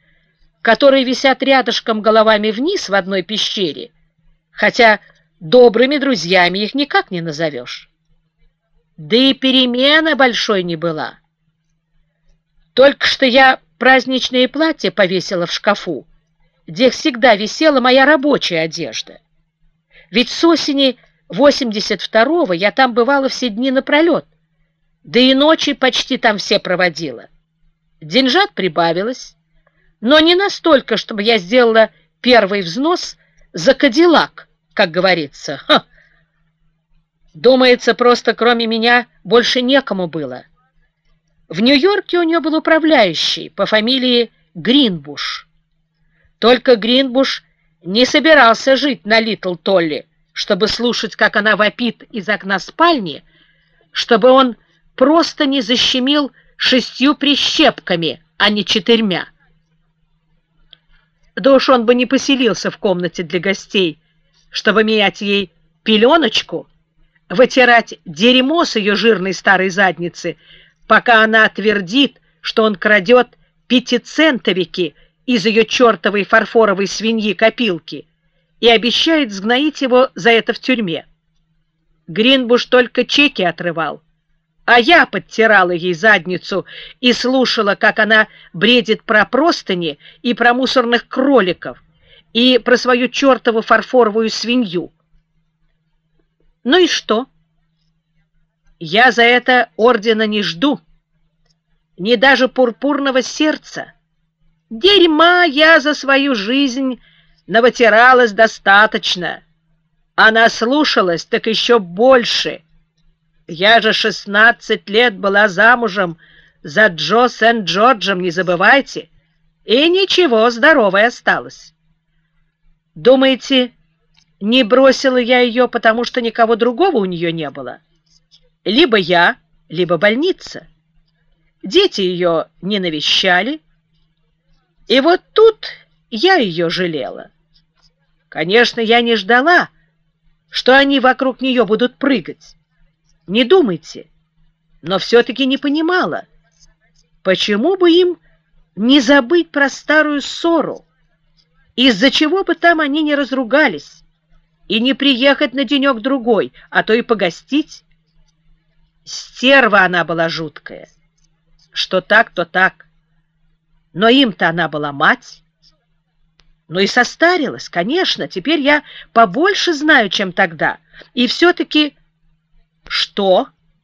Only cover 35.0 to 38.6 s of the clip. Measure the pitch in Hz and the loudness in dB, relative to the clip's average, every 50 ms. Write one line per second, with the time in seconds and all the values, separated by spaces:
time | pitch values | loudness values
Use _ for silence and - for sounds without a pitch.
35 | 180 190 180 170 147 127 - - - - 143 - - - 302 220 - _ _ _ | 0 2 0 0 -2 -6 -12 -14 -14 -14 -14 -10 -2 0 0 0 0 _ _ _
36 | _ _ _ _ _ _ _ _ _ _ _ _ _ _ _ _ _ _ _ _ | _ _ _ _ _ _ _ _ _ _ _ _ _ _ _ _ _ _ _ _
37 | _ _ _ _ _ _ _ 160 143 240 262 254 254 247 247 240 - 240 226 - | _ _ _ _ _ _ _ 0 2 4 4 6 6 4 4 4 2 -2 0 2
38 | 240 240 240 - - 240 220 - 226 240 240 233 | 2 2 2 2 0 -4 -2 0 0 0 0 0